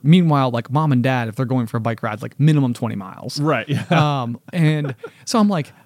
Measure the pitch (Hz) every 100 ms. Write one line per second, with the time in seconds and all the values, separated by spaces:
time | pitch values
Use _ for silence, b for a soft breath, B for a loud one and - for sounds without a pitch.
0 | 139 180 170 143 131 117 - 143 156 127
1 | 131 127 113 107 123 131 113 117 117 113
2 | 113 107 117 - 151 147 131 117 113 104
3 | 95 - 127 147 151 123 - - - 165
4 | 147 143 120 117 - 180 156 151 143 120
5 | 453 B - 233 208 180 135 -